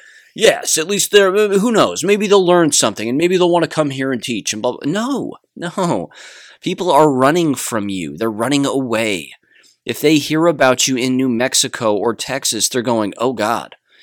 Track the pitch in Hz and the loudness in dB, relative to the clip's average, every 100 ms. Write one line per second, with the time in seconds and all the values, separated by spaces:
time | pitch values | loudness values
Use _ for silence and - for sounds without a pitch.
0 | - - _ - 208 - - 156 160 202 | -20 -20 _ 0 0 0 -2 -4 -2 -2
1 | - 202 190 196 214 196 233 214 110 90 | 2 4 4 2 2 2 2 2 2 0
2 | 180 208 202 196 175 175 160 - 120 104 | 0 0 4 2 4 4 4 2 0 -2
3 | 110 135 175 185 175 170 160 160 147 131 | -4 0 0 2 2 2 0 -2 -2 -2
4 | 135 127 - 110 - 107 123 113 143 202 | -4 -4 -4 -6 -6 -4 -4 -4 -4 -4
5 | 247 254 - - _ - 170 196 175 107 | -2 -4 -6 -10 _ -12 -10 -4 -2 -2
6 | 85 - - - - - 160 185 175 143 | -6 -14 -20 -20 -20 -12 -8 -4 2 6
7 | 156 127 135 175 160 123 - 113 101 95 | 6 6 4 4 0 -2 -4 -6 -4 -6
8 | 78 76 113 107 120 143 139 131 127 113 | -6 -4 -4 -2 -2 0 0 -2 -2 -2
9 | 113 90 69 - _ _ _ _ - 120 | -2 -4 -8 -20 _ _ _ _ -10 -2
10 | 147 151 - 156 170 147 131 123 - 131 | 2 2 2 0 0 2 2 2 0 0
11 | 127 127 131 117 131 - 123 - 113 104 | 0 0 0 0 0 -2 -2 -2 -2 0
12 | 113 110 - 131 - 110 - 127 117 117 | 0 -4 -6 -6 -4 -4 -2 -2 0 0
13 | 104 - 120 113 107 110 - - _ _ | 0 -2 -4 -2 -2 -2 -6 -20 _ _